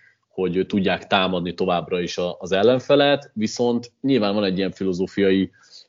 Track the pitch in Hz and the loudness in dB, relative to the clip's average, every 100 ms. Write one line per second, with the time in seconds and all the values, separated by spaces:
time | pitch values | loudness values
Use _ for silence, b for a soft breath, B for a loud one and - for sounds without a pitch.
0 | b b _ - 92 90 92 104 92 85 | b b _ -4 -2 0 0 0 0 -2
1 | - 101 92 90 87 - 92 87 80 90 | 0 0 2 -2 -4 -4 -2 -2 -2 -4
2 | 87 - 90 - 90 95 113 127 - 143 | -4 -4 -6 -6 -2 2 4 2 2 2
3 | 143 139 - 107 110 - 120 120 - _ | 4 0 -4 -6 -4 -2 -2 -2 -6 _
4 | 135 127 101 104 98 92 92 - 95 90 | 0 2 2 0 0 0 -4 -4 -4 -2
5 | 92 - 98 95 92 b b b | -4 0 2 2 0 b b b